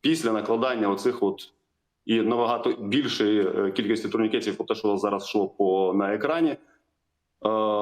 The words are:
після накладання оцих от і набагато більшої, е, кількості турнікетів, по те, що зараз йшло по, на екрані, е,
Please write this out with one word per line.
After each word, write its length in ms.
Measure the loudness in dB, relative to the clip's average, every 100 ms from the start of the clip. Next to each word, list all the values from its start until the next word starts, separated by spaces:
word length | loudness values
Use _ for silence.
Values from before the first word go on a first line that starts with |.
після 320 | 0 0 0
накладання 560 | -2 0 0 0 0 0
оцих 340 | 0 -2 0
от 200 | -2 -2 -12 _ _ _ _ _ -2
і 140 | 0
набагато 500 | 2 2 2 2 0
більшої, 720 | -2 -2 -2 0 0 2 4 2
е, 240 | 0 -2
кількості 380 | -2 -2 -2 -2
турнікетів, 480 | 0 0 0 -4 -6
по 80 |
те, 100 | -4
що 220 | -2 0 0
зараз 280 | 0 -2
йшло 240 | -2 -2 -2
по, 440 | 0 0 2 2
на 200 | 2 0
екрані, 360 | 0 -2 0 0
е, 80 | -2 _ _ _ _ _ _ _ _ -2 0 0 0